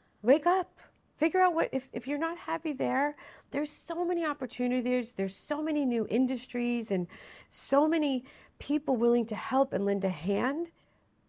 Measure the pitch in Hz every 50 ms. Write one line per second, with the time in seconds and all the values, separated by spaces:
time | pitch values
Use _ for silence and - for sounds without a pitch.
0 | _ _ _ _ - 214 262 311 - 339 359 381 349 - _ - - - _ _
1 | _ _ _ - 302 339 320 370 370 359 339 320 - - - 262 254 - - -
2 | - 254 285 285 311 330 339 339 - - 320 330 - 320 294 - 269 247 247 262
3 | 285 294 294 - - - - - - _ - 277 302 294 - - - - 339 320
4 | 349 339 359 339 339 311 294 - 269 240 - - 247 247 247 254 233 247 247 247
5 | 240 226 - - 196 196 196 - - - 302 285 311 311 311 302 285 262 240 233
6 | 220 - - 240 262 247 269 240 - - - 247 240 240 240 240 226 226 202 185
7 | 175 170 - - - - - - - _ - - - - - 277 294 311 320 330
8 | 302 285 269 254 247 - - - - - _ - - - 285 302 294 - 269 220
9 | 226 240 240 240 233 233 220 180 - - 240 262 277 269 - - 202 202 202 202
10 | 190 190 180 151 151 180 202 202 220 254 285 311 339 330 - _ _ _ _ _
11 | _ _ _ _ _